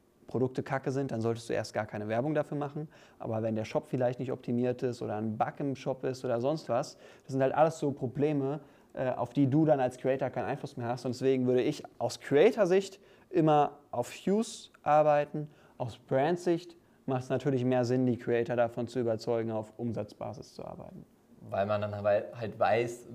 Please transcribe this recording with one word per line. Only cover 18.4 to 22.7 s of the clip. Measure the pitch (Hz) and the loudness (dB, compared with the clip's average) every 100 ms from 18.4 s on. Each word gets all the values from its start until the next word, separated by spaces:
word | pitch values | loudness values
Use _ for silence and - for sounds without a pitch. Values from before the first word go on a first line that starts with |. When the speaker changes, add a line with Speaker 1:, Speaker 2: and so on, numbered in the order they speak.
| 117 120 | 2 0
Speaker 1:
davon | 117 120 117 | 0 -2 -4
zu | 127 | -2
überzeugen, | 117 110 - 117 113 | 0 -2 -2 -2 -2
auf | 110 107 - | -4 -6 -6
Umsatzbasis | 120 104 107 - 110 110 - | -6 -4 -8 -10 -10 -10 -14
zu | - | -16
arbeiten. | - - - - - _ _ - 113 | -14 -14 -16 -18 -20 _ _ -20 -6
Speaker 2:
Weil | 107 101 | -2 0
man | 104 | -2
dann | 104 104 | -2 -2
halt, | 104 104 - 120 | 2 2 0 -8
halt | 107 98 | -8 0
weiß, | 98 | 2